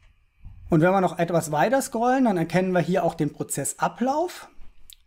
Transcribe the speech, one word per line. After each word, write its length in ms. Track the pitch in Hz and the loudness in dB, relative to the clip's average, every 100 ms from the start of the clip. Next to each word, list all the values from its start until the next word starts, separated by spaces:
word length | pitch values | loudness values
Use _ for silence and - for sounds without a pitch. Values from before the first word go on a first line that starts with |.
| _ _ _ _ - - - | _ _ _ _ -20 -18 0
Und 120 | 165 | 4
wenn 100 | 175 | 4
wir 100 | 196 | 4
noch 180 | 175 - | 2 0
etwas 320 | 170 170 156 | 0 0 0
weiter 300 | 151 190 269 | 0 2 2
scrollen, 440 | 254 226 240 262 240 | 0 -2 0 2 2
dann 120 | 180 | 2
erkennen 340 | 165 185 190 | 0 0 2
wir 80 | 180 | 0
hier 240 | 156 175 | 2 0
auch 120 | 165 - | 0 -2
den 180 | 147 | -4
Prozessablauf. 1160 | - 143 - 139 - 165 170 254 294 349 - - - - - - - | -4 -8 -6 -6 -4 -4 -2 -2 0 -2 -6 -18 -16 -16 -16 -20 -20